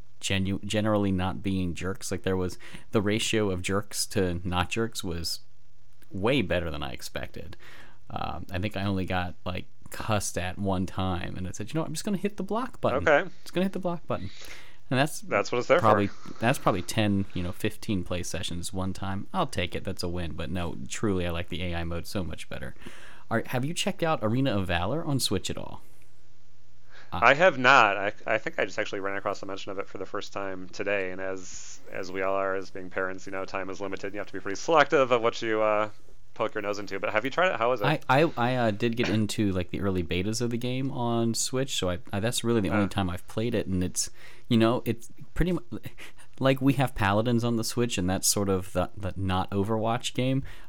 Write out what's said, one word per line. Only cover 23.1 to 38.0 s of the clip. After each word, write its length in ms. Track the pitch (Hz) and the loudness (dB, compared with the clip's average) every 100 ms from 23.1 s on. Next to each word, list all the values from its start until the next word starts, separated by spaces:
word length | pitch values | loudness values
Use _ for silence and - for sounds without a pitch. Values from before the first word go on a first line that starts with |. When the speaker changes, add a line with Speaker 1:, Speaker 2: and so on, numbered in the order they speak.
| - - | -6 -2
Speaker 1:
Are, 140 | 113 - | 0 0
have 180 | 131 139 | -2 -2
you 80 | |
checked 300 | 175 202 190 | 0 -2 0
out 160 | 160 156 | 2 2
Arena 360 | 110 123 135 101 | 2 2 2 2
of 100 | 90 | 2
Valor 360 | 85 92 151 | 2 2 0
on 160 | 165 135 | 0 0
Switch 300 | - 92 - | 2 0 0
at 80 | 87 | -4
all? 240 | - - - - - - - - - - - - - - - | -4 -6 -6 -6 -6 -6 -6 -6 -6 -6 -6 -6 -6 -6 -4
Uh, 80 | 87 | 6
Speaker 2:
I 120 | 120 | 8
have 240 | 143 185 131 | 10 8 8
not. 400 | 127 135 107 98 | 8 10 10 6
I, 140 | 101 - - | 0 -2 0
I 120 | 110 | 0
think 200 | 165 - | 0 -2
I 60 | 107 | -2
just 140 | 104 | 0
actually 200 | 104 104 | -2 -2
ran 180 | 98 98 | -2 -2
across 220 | 101 98 | -2 -4
the 60 | 98 | -4
mention 260 | 95 107 | -6 -6
of 80 | 98 | -6
it 80 | 98 | -6
for 100 | 104 | -6
the 80 | 92 | -4
first 280 | 104 98 | -4 -4
time 340 | 104 98 92 92 | -4 -4 -6 -6
today, 400 | - 98 101 92 | -4 0 0 0
and 100 | 92 | -4
as, 580 | 95 95 95 - - - - | -4 -4 -6 -6 -6 -6 -6
as 200 | - 90 | -6 -4
we 100 | 92 | -2
all 140 | 95 98 | 0 0
are 200 | 98 95 | 0 -2
as 140 | 95 | -4
being 200 | 95 92 | -6 -4
parents, 360 | 95 92 92 95 | -2 -2 -4 -6
you 60 | |
know, 140 | 95 92 | -6 -4
time 240 | 98 95 | -4 -6
is 100 | 95 | -4
limited, 260 | 98 95 101 | -6 -4 -6
and 60 | 101 | -6
you 40 | |
have 80 | 92 | -6
to 60 | |
be 60 | - | -6
pretty 160 | 101 95 | -6 -4
selective 540 | - 165 143 156 127 | 4 6 6 6 4
of 100 | 123 | 4
what 200 | 113 - | 4 2
you, 200 | 117 110 | 0 2
uh, 280 | 107 104 107 - - - - | 4 4 0 -4 -8 -8 -8
poke 200 | - 110 | -4 -2
your 80 | 110 | -2
nose 180 | 101 104 | -2 -2
into. 200 | 101 98 | -4 -4
But 120 | 107 | 0
have 140 | 107 131 | 0 2
you 60 | |
tried 200 | 143 185 | 2 2
it? 40 | 110 | 4
How 140 | 117 | 2
is 100 | 123 | 2
it? 40 | 131 | 2
Speaker 1:
I, 140 | 151 | 2